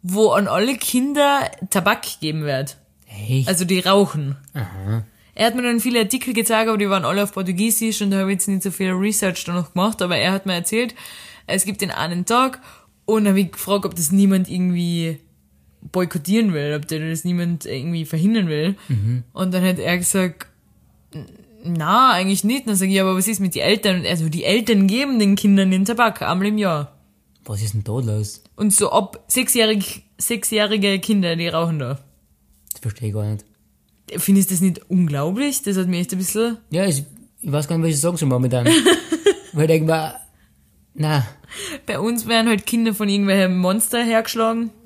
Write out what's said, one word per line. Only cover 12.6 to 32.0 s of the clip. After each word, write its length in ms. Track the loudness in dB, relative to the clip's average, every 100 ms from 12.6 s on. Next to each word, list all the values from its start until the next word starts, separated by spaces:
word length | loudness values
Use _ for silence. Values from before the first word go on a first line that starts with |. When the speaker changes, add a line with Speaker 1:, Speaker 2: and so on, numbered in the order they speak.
| -20 -20 _ _ -2
Speaker 1:
und 200 | 2 4
dann 80 |
habe 80 | 4
ich 100 | 2
gefragt, 340 | -4 -2 -2 -2
ob 100 | -4
das 160 | 0
niemand 380 | 4 6 4 0
irgendwie 680 | 0 0 0 0 -2 -2 -6 _ _ _ _ _ _ -8
boykottieren 640 | -2 -2 -4 0 2 2
will, 200 | 0 -2 -4
ob 120 | -4
der 220 | -6 -4
das 140 | -4
niemand 420 | -2 -2 -2 -4 -6
irgendwie 400 | -8 -4 -6 -4
verhindern 420 | 0 2 2 0
will. 280 | 0 -2 -4 -4
Speaker 2:
Mhm. 360 | -2 0 -2 -6
Speaker 1:
Und 200 | -4 -2
dann 100 | 0
hat 160 | 0 0
er 180 | -2 -2
gesagt, 500 | 0 0 -2 -4 -18 _ _ _ _ _ _
„N-, 120 | -16 -16 -20 -20 -14
na, 480 | -6 -4 2 4 4
eigentlich 300 | 4 2 0
nicht.“ 240 | 0 0 0
Dann 80 | 0
sag 140 | 2
ich, 100 | 2
„Aber 160 | 2 0
was 120 | -2
ist 120 | -2
mit 140 | -2 -2
den 60 |
Eltern?“ 360 | 0 0 0 -2
Und 60 | -2
er 120 | -2
so, 100 | -2
„Die 140 | -2
Eltern 440 | 0 0 2 4 4
geben 320 | 2 0 2
den 160 | 2 4
Kindern 340 | 4 4 4
den 140 | 2 0
Tabak 360 | 2 0 0
einmal 240 | -4 -2 0
im 100 | 0
Jahr.“ 400 | 0 -2 -4 _ _ _ _ _ -8
Speaker 2:
Was 160 | -4
ist 120 | -2 -4
denn 80 |
da 100 | -4 -4
los? 440 | -2 -2 -4 -8 _ -2
Speaker 1:
Und 180 | 0
so 180 | 2 2
ab 320 | 0 -2 -8 _
sechsjährig-, 720 | -2 0 2 2 2 -2 -8 _ _
sechsjährige 840 | -4 -4 -2 0 2 2 2 0
Kinder, 360 | 0 0 2 0
die 120 | -2
rauchen 300 | 0 -2 -2
da. 200 | -4 -6